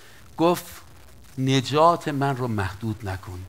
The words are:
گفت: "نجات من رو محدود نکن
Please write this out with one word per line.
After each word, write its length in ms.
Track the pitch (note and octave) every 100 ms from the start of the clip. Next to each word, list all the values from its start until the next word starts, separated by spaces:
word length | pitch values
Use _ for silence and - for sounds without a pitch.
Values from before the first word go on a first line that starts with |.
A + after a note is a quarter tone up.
| - - - -
گفت: 280 | E3 F3 - - - - - - - -
"نجات 680 | C3 C3+ C3 D3 E3 E3 D#3+
من 280 | C#3+ C#3 B2+
رو 120 | B2+
محدود 600 | G#2 F#2+ - A2+ G#2 G#2
نکن 380 | F#2+ - F2+